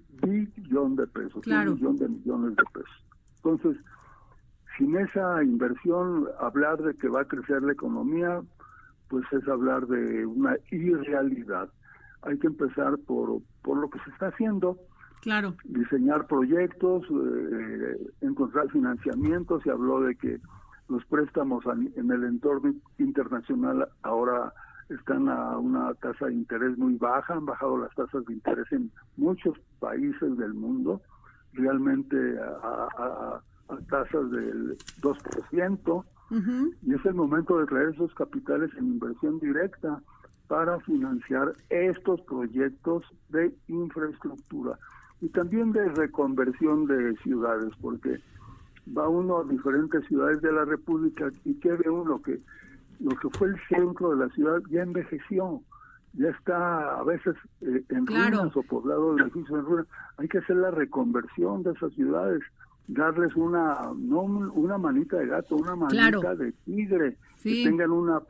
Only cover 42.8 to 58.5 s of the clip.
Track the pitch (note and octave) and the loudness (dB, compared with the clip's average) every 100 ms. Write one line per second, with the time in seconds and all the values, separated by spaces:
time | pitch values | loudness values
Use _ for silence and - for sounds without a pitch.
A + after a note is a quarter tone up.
42.8 | E3 E3+ - - - D#3 E3+ E3+ - E3+ | -2 -2 -4 -20 -4 0 0 0 -8 -6
43.8 | E3+ D#3+ D#3 D3+ D3 C#3 - D3+ B2 - | -4 -4 -6 -6 -10 -10 -10 -6 -6 -8
44.8 | - - - - E3 - F3 G#3+ A3+ G#3+ | -12 -20 -20 -8 -4 0 0 2 2 2
45.8 | G3 D3+ D3+ - C#3 C3 B2+ B2+ D#3 D3+ | 2 2 0 2 2 2 0 2 4 4
46.8 | D3 C3+ A#2+ G#2+ - B2 A#2 A2 A2 G#2+ | 4 4 2 0 -2 0 0 0 -2 -6
47.8 | - A#2+ - - - - - - - - | -8 -4 -4 -4 -8 -20 -20 -20 -20 -20
48.8 | - C3 D3+ F3 F#3 F3 C#3+ C3 C#3 C3+ | -8 -2 0 2 2 0 0 0 2 2
49.8 | D#3 D#3 - C#3+ C#3+ D3+ D#3 D#3 D3 D3+ | 2 0 0 2 4 4 2 2 2 0
50.8 | D#3+ D#3+ D#3+ - C#3+ C3+ D#3 C#3+ F3 E3+ | 0 2 2 0 -4 -4 -4 0 2 2
51.8 | E3 E3+ E3 B2+ - C3 - - - - | 2 0 0 -2 -2 -6 -6 -20 -20 -20
52.8 | - - - B2+ C#3+ - G3 G3 - E3 | -20 -4 -2 -2 -2 0 0 0 0 2
53.8 | F3+ F#3 F3 C#3 B2+ - D3+ E3+ - E3 | 2 2 2 2 2 2 2 2 0 -2
54.8 | F3+ F3 E3 D#3 - F#3+ F#3 D3 - - | 0 -2 -4 -6 -4 -2 -2 -4 -10 -20
55.8 | - - _ - D#3 - - F3 F3 E3+ | -20 -20 _ 0 0 0 -2 0 2 0
56.8 | D3 C3+ D3+ E3+ - E3 - - C#3+ B2+ | -2 -2 0 0 0 -2 -6 -8 -2 -2
57.8 | - B2+ B2+ A3 - G#3+ F3 | 0 0 2 4 4 4 2